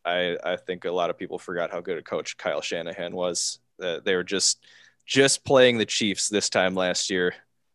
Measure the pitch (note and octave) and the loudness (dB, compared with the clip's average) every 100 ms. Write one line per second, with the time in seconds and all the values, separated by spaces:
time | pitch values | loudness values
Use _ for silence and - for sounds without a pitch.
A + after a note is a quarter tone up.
0 | E2+ F2+ F2+ F2 F2 F2+ - F2 F2+ F2+ | -4 -2 -2 -2 -4 -4 -6 -6 -4 -2
1 | E2+ E2+ F#2 F2 - F2 E2 F2+ F#2+ D#2+ | -2 -4 -8 -10 -8 -4 -4 -6 -6 -8
2 | - E2 - - F2 D2+ - F2 E2 F2 | -6 -6 -6 -8 -4 -4 -4 -6 -8 -10
3 | F2 F#2 F2+ E2+ - - _ - F2+ D#2+ | -8 -4 -4 -2 -6 -8 _ -10 -6 -4
4 | G2+ F2+ F2+ F#2+ - - - - - _ | 0 0 0 0 0 -2 -8 -20 -20 _
5 | - C3+ C3+ - - C3+ B2+ A#2 G#2 - | 0 4 4 4 4 8 8 6 0 0
6 | G#2+ F#2 - G#2 - G#2+ F#2 F#2 F2+ F2 | 0 0 0 0 2 2 2 2 0 0
7 | - F#2 F2+ - _ _ _ | -2 0 0 -2 _ _ _